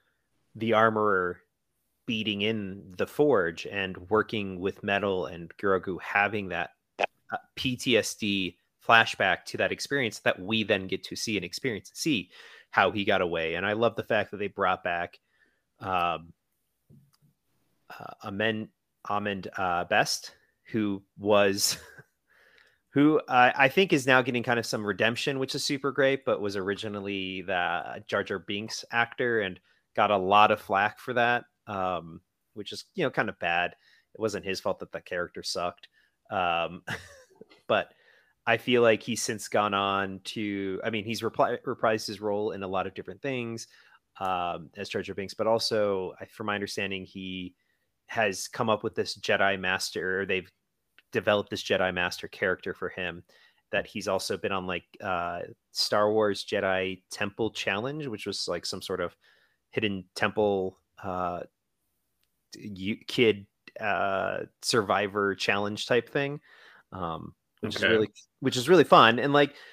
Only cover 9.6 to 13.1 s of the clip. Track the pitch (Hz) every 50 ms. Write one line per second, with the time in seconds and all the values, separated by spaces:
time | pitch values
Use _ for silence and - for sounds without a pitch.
9.6 | 101 90 98 - - - 139 143 127 107 - - - 123 - - 92 95 113 110
10.6 | 107 104 107 98 95 92 95 95 - - - - - - 107 98 87 90 - -
11.6 | - 131 110 92 - - - - - 170 143 101 - - - - - - - -
12.6 | - _ - - 101 92 92 107 98 107